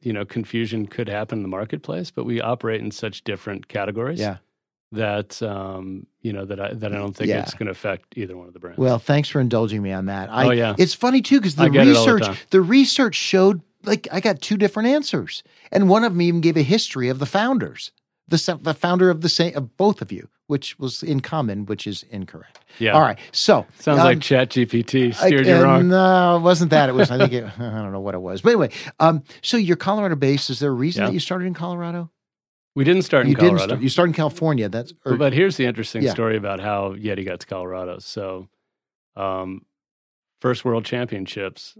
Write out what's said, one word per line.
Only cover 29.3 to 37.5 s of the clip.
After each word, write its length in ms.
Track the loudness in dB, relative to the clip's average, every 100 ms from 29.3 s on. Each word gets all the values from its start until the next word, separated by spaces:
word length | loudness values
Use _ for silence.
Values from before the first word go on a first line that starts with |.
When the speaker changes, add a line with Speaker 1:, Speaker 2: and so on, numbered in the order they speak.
| -12
Speaker 2:
so 140 | -4 0
you're 200 | 0 0
Colorado-based. 720 | -2 -2 -2 0 0 0 -2
Is 100 | -4
there 120 | -2
a 20 |
reason 300 | -2 -2 -2
Speaker 1:
Yeah. 40 | -2
Speaker 2:
that 60 |
you 60 | -2
started 260 | -4 -6 -6
in 80 |
Colorado? 560 | -6 -8 -8 -8 -10 -12 _ _ _ _ _ _ 0
Speaker 1:
We 80 |
didn't 200 | 2 2
start 220 | 4 2 4
in 40 |
Speaker 2:
You 60 | 4
didn't 140 | 6
Speaker 1:
Colorado. 160 | 4 0
Speaker 2:
start, 140 | -2
you 80 | -2
started 200 | 2 0
in 40 | 0
California. 540 | -4 -2 -2 0 -2
That's, 220 | -6 -10 -8 -4
or 60 |
Speaker 1:
But, 60 | 0
but 140 | 0
here's 220 | 2 0 0
the 80 | -4
interesting 360 | -4 -8 -4
Speaker 2:
Yeah. 100 | -2
Speaker 1:
story 240 | -2 -2 -2
about 240 | -4 -6
how 340 | -4 -4 -4 -6
Yeti 280 | -8 -6 -8
got 140 | -10
to 60 |
Colorado. 520 | -10